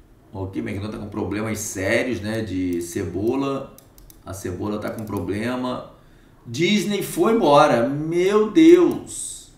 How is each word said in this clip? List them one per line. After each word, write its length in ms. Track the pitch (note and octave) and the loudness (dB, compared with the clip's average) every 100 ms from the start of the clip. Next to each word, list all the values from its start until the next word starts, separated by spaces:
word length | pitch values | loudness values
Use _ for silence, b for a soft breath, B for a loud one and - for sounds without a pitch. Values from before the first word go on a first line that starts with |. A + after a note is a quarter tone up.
| - _ _ | -20 _ _
Ok, 260 | F#2+ F#2 - | -10 -8 -8
McDonald's 380 | A2+ G2 G#2+ G#2+ | -8 -8 -8 -10
tá 40 | |
com 80 | G2+ | -10
problemas 480 | G#2+ G2 G2+ A2 G#2 | -8 -6 -4 -4 -6
sérios, 600 | - G2 F#2+ A#2 B2+ G#2 | -8 -4 -2 0 -2 -4
né, 220 | G#2 A2+ | -4 -6
de 400 | G#2+ F#2 F2+ F2 | -4 -4 -2 -4
cebola. 920 | F2 G#2 F2+ F#2 A2 C3+ C#3 C3+ - - - - - - - | -4 -6 -4 -2 -2 0 -2 -4 -8 -18 -20 -20 -20 -20 -14
A 80 | |
cebola 440 | F#2+ F#2+ F2+ G#2 G#2+ | -10 -8 -6 -6 -6
tá 120 | G2+ | -6
com 140 | A2 | -8
problema. 880 | G#2+ G2+ F2+ G2+ A#2 B2+ B2+ B2 - - b b b b | -6 -6 -4 -4 -4 -4 -6 -8 -10 -20 b b b b
Disney 560 | A#2+ A#2 F3+ G#3 G#3 G3 | -10 -2 2 2 0 -4
foi 340 | - - G#3 | -4 0 2
embora, 540 | A#3 D#3+ - D3+ A#2 B2+ | 4 6 6 6 4 0
meu 600 | C#3+ D#3 E3+ F#3+ G#3+ G#3+ | -2 -2 0 2 2 2
Deus. 1040 | E3 D#3+ F3+ D#3+ - - - - - - | 6 10 10 8 0 -10 -14 -14 -16 -20